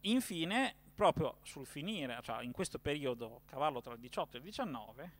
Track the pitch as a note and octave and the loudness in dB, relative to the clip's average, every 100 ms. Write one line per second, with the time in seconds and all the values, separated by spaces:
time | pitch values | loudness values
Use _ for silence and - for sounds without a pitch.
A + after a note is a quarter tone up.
0 | G3 B3 A#3+ F3 E3 A3 C4+ - - - | 4 4 4 0 2 4 2 0 -18 6
1 | G3+ - D3 - - - C3 D3 E3 G#3+ | 6 6 0 -2 -14 -12 -8 -6 -4 -2
2 | C3+ A#2 - A2+ A#2+ B2 F#3 - - D3+ | -2 -4 -4 -4 -4 -2 -2 -2 0 2
3 | C#3 A#2+ A2+ B2 - C3+ D3+ B2+ B2 A#2 | 2 0 -4 -10 -12 0 0 0 -6 -10
4 | B2 - D#3+ A#2+ D#3+ G#3+ A#3+ B2 G#2+ A2+ | -6 -2 -2 -4 -10 -4 -2 -2 -8 -12
5 | E3+ - | -14 -14